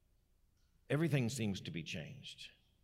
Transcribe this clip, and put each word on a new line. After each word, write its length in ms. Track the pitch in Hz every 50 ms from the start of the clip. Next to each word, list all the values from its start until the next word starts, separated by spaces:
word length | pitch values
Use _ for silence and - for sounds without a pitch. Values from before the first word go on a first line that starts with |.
| _ _ _ _ _ _ _ _ _ _ _ _ _ _ _ _ _ -
Everything 420 | 135 147 170 151 131 139 120 110
seems 320 | - - 117 104 95 85
to 100 | - -
be 100 | 80 85
changed. 680 | 78 - - 82 73 73 - - - - - - - - - _ _ _ _ _